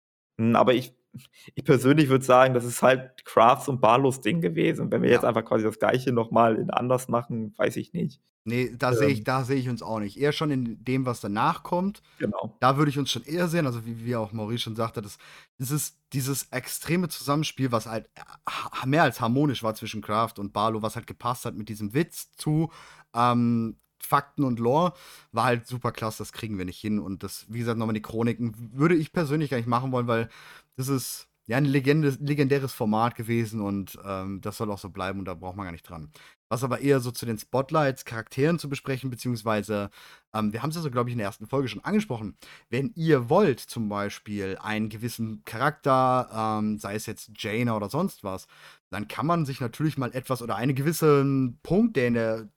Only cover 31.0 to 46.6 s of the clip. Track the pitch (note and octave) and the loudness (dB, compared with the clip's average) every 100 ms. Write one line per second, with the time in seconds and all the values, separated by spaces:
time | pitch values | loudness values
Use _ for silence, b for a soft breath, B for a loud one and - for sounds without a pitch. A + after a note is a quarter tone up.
31 | - - - _ - A#2+ D3 C#3 C3 D3+ | -2 -10 -16 _ -4 0 2 4 4 4
32 | D3 B2+ C#3+ D3 C#3 C#3 C3 - A2 G#2+ | 2 0 0 2 2 2 0 -2 0 2
33 | A2+ - A2 A#2 A2 A2 G2+ G2+ F#2 - | 2 0 0 0 0 -2 -2 -4 -6 -10
34 | G2 F#2+ F#2+ F#2+ G#2 - G#2+ G2+ F#2+ F#2+ | -8 -6 -6 -8 -8 -6 -6 -6 -8 -6
35 | F#2 G2 F#2 E2+ F#2 F#2+ F#2+ E2+ - E2+ | -6 -4 -6 -8 -10 -8 -10 -12 -14 -14
36 | D2+ b b _ - A#2 B2+ A#2 C#3 C#3 | -14 b b _ -6 -4 -2 0 4 2
37 | B2 A#2+ A#2+ G#2+ - B2 C3 D#3 C#3+ C3 | 2 -6 -6 -6 -2 -2 0 2 2 -2
38 | - A2+ - - D3 E3+ C#3+ C#3 - B2+ | -8 -10 -8 0 2 0 -2 -8 -6 -6
39 | C3+ B2 B2+ A#2+ G#2+ G#2+ G2+ G#2 G2+ b | -6 -6 -4 -2 0 0 0 -2 -4 b
40 | b b _ A2 G#2+ A2 D3 E3 D#3 A#2+ | b b _ -4 -2 -2 -6 -4 -4 -2
41 | A#2+ A#2+ G2+ - A2 C3+ B2+ G#2 C3+ G#3 | -2 -2 -4 -6 -4 -2 -2 -6 -2 0
42 | G#3 A#2 G#2 B B B _ A#2+ B2 - | 0 -4 -8 B B B _ -4 -2 -2
43 | D#3+ C#3+ A#2 E3+ G3+ A2+ - - G#2+ G2+ | 4 4 6 4 4 2 -4 -4 -2 -2
44 | G2+ - - G2+ F#2+ F#2 G#2+ G#2+ G#2+ A2 | -4 -6 -8 -6 -4 -6 -4 -4 -4 -4
45 | A#2 - A2+ G#2+ - A2 C#3+ D#3 C#3+ C3 | -8 -6 -6 -8 -10 -4 -2 0 2 4
46 | C3 B2+ A#2+ A2 A2 G#2+ | 4 2 0 -2 -2 0